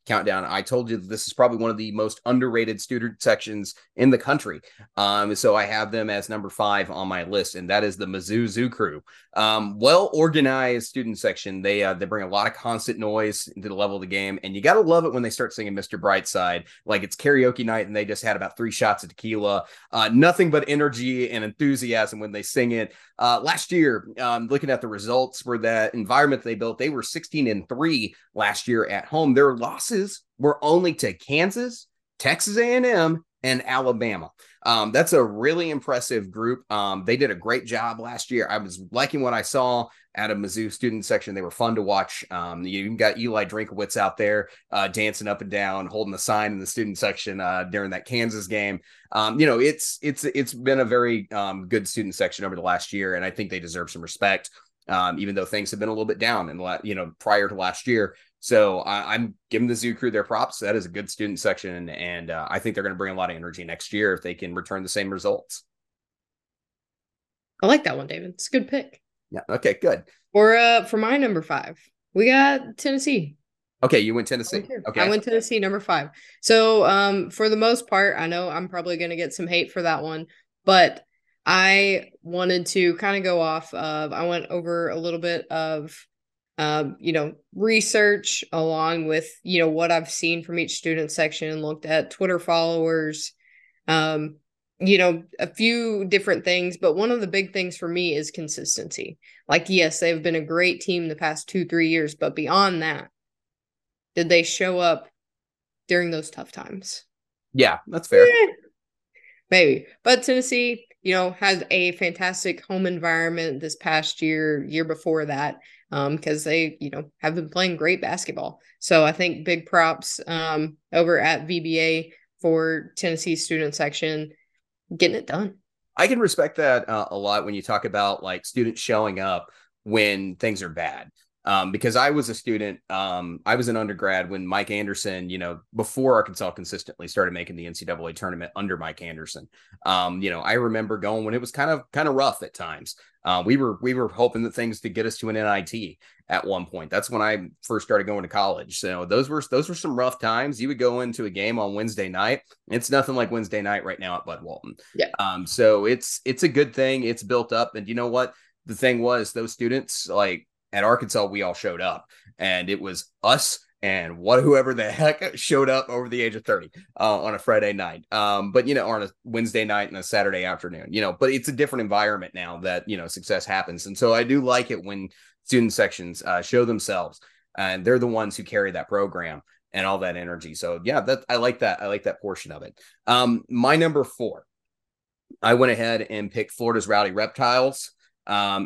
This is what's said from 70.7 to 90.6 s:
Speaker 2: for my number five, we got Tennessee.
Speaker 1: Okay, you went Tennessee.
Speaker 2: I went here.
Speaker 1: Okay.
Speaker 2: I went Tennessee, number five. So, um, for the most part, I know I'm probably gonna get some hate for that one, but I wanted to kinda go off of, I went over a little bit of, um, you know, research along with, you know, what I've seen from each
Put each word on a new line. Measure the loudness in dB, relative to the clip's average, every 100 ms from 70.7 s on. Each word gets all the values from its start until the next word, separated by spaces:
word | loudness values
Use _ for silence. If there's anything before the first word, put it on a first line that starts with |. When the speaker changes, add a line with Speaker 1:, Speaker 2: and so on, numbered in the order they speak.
| 6 4
Speaker 2:
for | 0
my | 2 2
number | 2 0
five, | -2 -6 -6 -14 _ _ _
we | 4 6
got | 8 6 4 -4 -6
Tennessee. | -2 -2 0 0 -2 -10 _ _ _ _
Speaker 1:
Okay, | 4 4
you | 4
went | 2 0
Tennessee. | -4 -4 -6
Speaker 2:
I |
went | -6
here. | -8 -6
Speaker 1:
Okay. | 0
Speaker 2:
I | 2
went | 2
Tennessee, | 0 -2 0 -2
number | 0 -2
five. | 0 -2 -2 -12 -20 -4
So, | 4 6 8 6 6
um, | 6 4 2 -2
for | -2 0
the | 4
most | 4 2 2
part, | 2 2 2
I | -2
know | -4 -4
I'm | -6 -6
probably | -6 -4 -4
gonna | -4 -4
get | -6
some | -6 -2
hate | 0 -2
for | -2
that | -2 -2
one, | -4 -8 -12 _ _ _ 6
but | 8 8 4 _ _ _ _ 2
I | 4 6 6 4 2 -4 _
wanted | -8 -2 0 0 0
to | 2 2 2
kinda | 0 0
go | 0 2
off | 2 -2 -6
of, | -8 -4 -4 -4
I | -4 -2
went | -2 -4
over | -6 -4 -2 -2
a | -4
little | -4 -4
bit | -4 -4 -4
of, | -4 -2 -4 -8 -16 -20 _ _ _ _ -4
um, | 0 0 -2 -4
you | -2
know, | 0 -2 -8 _
research | -2 2 4 4 4 4 4 0 -6 -4
along | -2 0 2 0 0 0
with, | -2 -2 -8
you | 0 2
know, | 4
what | 4 2
I've | 2 0
seen | -4 -2 -2
from | -4
each | -4